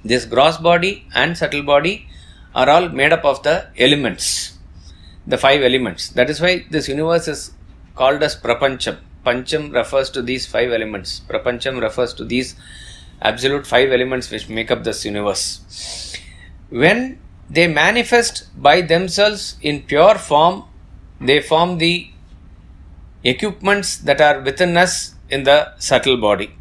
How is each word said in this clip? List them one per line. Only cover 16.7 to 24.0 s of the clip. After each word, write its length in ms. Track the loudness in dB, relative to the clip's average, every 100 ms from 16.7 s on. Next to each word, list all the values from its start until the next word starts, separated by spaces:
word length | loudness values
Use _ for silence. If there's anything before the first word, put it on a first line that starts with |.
| 2 4 4 -2 -10 -20 -20 -4
they 200 | 0 2
manifest 800 | 2 2 2 2 2 2 -8 -16 2
by 220 | 4 4
themselves 760 | 4 0 0 2 0 0 -12 -8
in 220 | -6 -6
pure 320 | -2 4 6 4
form, 480 | 2 4 4 2 -12 -20 -20 -20 -20 -6
they 220 | 2 2
form 360 | 2 2 2 0
the 320 | -2 -2 -8 -20 -20 -20 -20 -20 -20 -20 -20 -20 -20 -4
equipments 720 | -2 0 -4 -4 0 0 -2
that 240 | -6